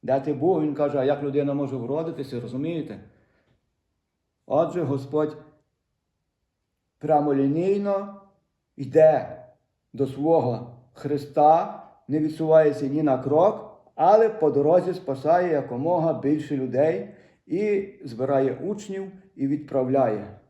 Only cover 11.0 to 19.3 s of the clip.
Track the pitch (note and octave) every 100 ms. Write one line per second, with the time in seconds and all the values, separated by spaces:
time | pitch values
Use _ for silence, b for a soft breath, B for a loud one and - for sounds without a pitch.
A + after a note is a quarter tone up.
11 | D3 C#3+ - - D3+ D#3+ F#3 - - _
12 | - D3 D3+ - D#3+ D#3+ D#3 C#3 C#3 D3
13 | D3+ B2+ C3 D3+ F#3+ G#3+ - - _ -
14 | D#3+ G#3+ A3 A3 D#3 C#3+ C#3+ F3+ F3 F3
15 | - C3 D3 F3 F3+ D3+ - A#2+ D3+ F3
16 | E3 D3+ C#3 D3+ D3 - C3 A#2+ D#3 F#3
17 | G#3 B B B _ E3+ G#3+ G3+ G3 -
18 | C3+ A2+ C3 C3+ C3+ C#3 D#3 G3+ - F#3+
19 | G3 - _